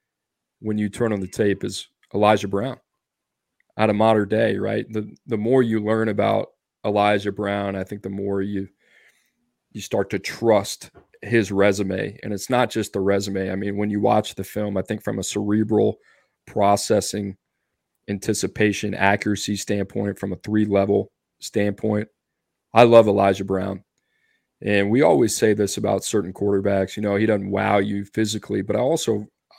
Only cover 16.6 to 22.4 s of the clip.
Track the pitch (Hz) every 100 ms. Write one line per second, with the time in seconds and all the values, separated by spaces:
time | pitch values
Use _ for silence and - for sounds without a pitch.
16.6 | 101 101 - 107 - 101 98 98 _ _
17.6 | _ _ _ _ - 101 - 104 92 -
18.6 | 107 98 104 98 98 104 107 101 - 101
19.6 | - 104 98 107 101 95 101 95 - 107
20.6 | 107 98 101 101 92 _ _ _ - 110
21.6 | 104 101 110 107 107 _ _ _